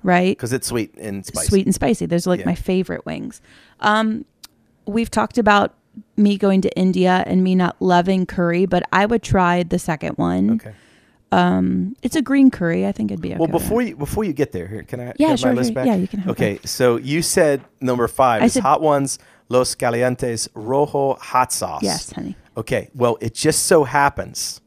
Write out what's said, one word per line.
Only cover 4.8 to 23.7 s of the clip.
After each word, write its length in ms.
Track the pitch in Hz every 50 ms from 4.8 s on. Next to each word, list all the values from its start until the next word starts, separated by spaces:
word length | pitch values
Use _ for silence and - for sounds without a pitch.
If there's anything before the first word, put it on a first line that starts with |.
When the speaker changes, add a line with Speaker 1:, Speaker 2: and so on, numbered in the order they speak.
| _
Speaker 1:
we've 240 | - 202 226 233 -
talked 300 | - 220 214 214 - 254
about 340 | 226 214 208 202 202 - _ _ _ _ _ - - _ _
me 220 | - 208 202 202
going 240 | 196 - 196 196 190
to 160 | 185 - -
India 460 | - 185 190 180 185 180 180 180 185 -
and 180 | - - 185 185
me 120 | 185 185
not 200 | 185 180 151 - _
loving 480 | 180 185 180 175 175 190 190 185 180
curry, 400 | - - - 175 170 170 175 190
but 160 | 185 - 180 170 - -
I 140 | 185 202
would 160 | 214 233 220 -
try 400 | - - 196 180 175 175 180 180
the 160 | 165 - 180
second 400 | - - 160 147 - 160 - -
one. 320 | 185 175 180 180 190 208
Speaker 2:
Okay. 200 | 226 220 - 110 107 - _ _ _ _ _ _ _ _ _ _
Speaker 1:
Um, 680 | - 180 180 180 185 185 185 185 185 185 180 190 254 _ -
it's 120 | 247 -
a 60 | 320
green 280 | 247 - 269 277 269 262
curry. 360 | - - 180 165 165 180 190
I 60 | 196 196
think 180 | - 220 202
it'd 100 | - 175
be 100 | 160 -
okay 60 | - -
Speaker 2:
Well, 80 | 160 156
Speaker 1:
with 100 | 156 170
Speaker 2:
before 220 | - - 208 240 247
Speaker 1:
that. 60 | 208
Speaker 2:
you, 60 | -
before 260 | 135 143 139 - 196 220
you 80 | 196
get 220 | 143 123 139 - -
there, 120 | 92 82
here, 180 | 92 107 104 78
can 180 | - - 120
I 100 | 123 123 -
Speaker 1:
Yeah, 120 | - 294 320
Speaker 2:
have 100 | 294 233
Speaker 1:
sure, 100 | 254 254
Speaker 2:
my 60 | 247
list 120 | 247 254 240
Speaker 1:
sure. 60 | 220
Speaker 2:
back? 100 | 262 262
Speaker 1:
Yeah, 80 | 262 208
you 120 | 185 180
can 120 | 190 - 208
have 80 | 180 190
it 20 |
Speaker 2:
Okay, 220 | 117 - 120 107 101
Speaker 1:
back. 140 | - -
Speaker 2:
so 280 | - - - 131 123 117
you 260 | 120 127 131 147 165
said 380 | 165 - - 190 165 151 143 135 - _ _ _
number 260 | 131 127 123 120 117
five 360 | 110 - - 135 127 117 107 208
Speaker 1:
I 20 |
Speaker 2:
is 80 | 233 -
Speaker 1:
said 100 | 262 202
Speaker 2:
Hot 180 | 135 143 -
Ones 380 | 156 151 147 139 139 131 - - _ _ _ _ _ _
Los 260 | 117 123 127 123 -
Calientes 720 | _ - 123 117 117 123 127 127 - - 123 117 113 - - _
Rojo 640 | 113 107 113 131 139 147 143 - 143 139 139 131 -
Hot 320 | - - - 127 127 -
Sauce. 320 | - - - 90 78 73 -
Speaker 1:
Yes, 300 | - - - - - -
honey. 240 | - - - 196 - _ _ _
Speaker 2:
Okay, 340 | 117 110 - 127 110 - - _
well, 220 | 131 120 120 113 -
it 140 | - 113 -
just 320 | - - 151 151 - -
so 180 | -